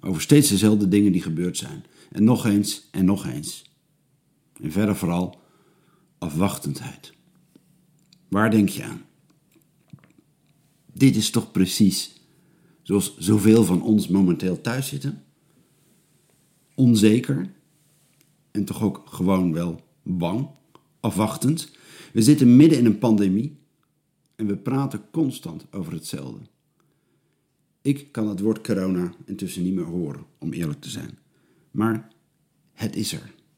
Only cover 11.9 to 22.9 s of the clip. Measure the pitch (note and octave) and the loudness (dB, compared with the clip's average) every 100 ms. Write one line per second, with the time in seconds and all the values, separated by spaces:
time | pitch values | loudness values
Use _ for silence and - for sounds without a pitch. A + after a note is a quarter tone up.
11.9 | - - _ _ _ _ _ _ _ - | 2 -8 _ _ _ _ _ _ _ -4
12.9 | G2 - - F2+ G#2 G#2+ A2+ F2+ F2 - | -2 -2 -6 0 4 6 6 4 0 2
13.9 | G#2+ E2+ G2 F2+ E2 F#2 E2+ A#2 B2+ C3+ | 0 2 2 2 0 -2 -4 -6 -6 -8
14.9 | C#3 C3+ - _ _ _ _ _ _ _ | -8 -10 -12 _ _ _ _ _ _ _
15.9 | _ _ _ _ _ _ _ _ - B2+ | _ _ _ _ _ _ _ _ 2 4
16.9 | G#2+ G#2+ A#2 C3+ C#3+ F#3+ - _ _ _ | 6 4 4 0 -4 -6 -12 _ _ _
17.9 | _ _ _ _ _ _ G#2 G2 F#2+ G#2+ | _ _ _ _ _ _ -8 -6 -2 -4
18.9 | - - - F2+ F#2 F2+ D#2+ F2 E2 _ | -4 -16 -4 0 0 0 -2 -6 -10 _
19.9 | _ - F2+ E2+ A2 D3+ - _ _ _ | _ -8 -4 -4 -4 -8 -12 _ _ _
20.9 | _ A2 - G#2+ - B2+ E3 - _ - | _ -6 -2 -4 -2 -2 -2 -8 _ -20
21.9 | - - - A2+ D3 B2 B2+ D#3+ C#3 A#2 | -20 -6 2 4 6 8 10 8 6 2